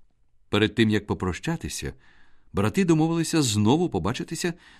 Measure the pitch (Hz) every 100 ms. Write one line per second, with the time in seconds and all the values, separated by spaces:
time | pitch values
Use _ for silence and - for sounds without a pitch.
0 | - _ _ _ _ 104 107 - 113 104
1 | 101 98 92 87 - 165 - - - -
2 | - - - - - - 101 139 185 160
3 | 160 170 156 165 135 104 104 151 175 101
4 | 85 - - 165 175 170 -